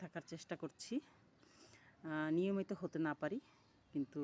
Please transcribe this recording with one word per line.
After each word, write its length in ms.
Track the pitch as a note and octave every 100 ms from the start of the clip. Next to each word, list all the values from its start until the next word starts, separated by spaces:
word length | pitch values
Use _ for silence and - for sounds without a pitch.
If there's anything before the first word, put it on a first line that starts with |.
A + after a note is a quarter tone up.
থাকার 220 | F3 E3+ -
চেষ্টা 220 | E3 - E3
করছি। 320 | D#3 - - B3+
আহ, 1300 | - - - - - - - - - - D#3+ D#3 D#3 E3
নিয়মিত 340 | F#3+ G3 F#3+ G3+
হতে 180 | E3+ D#3 D#3
না 60 | D3
পারি, 180 | D3+ A#3 - - - - -
কিন্তু 280 | D3 C3+ D3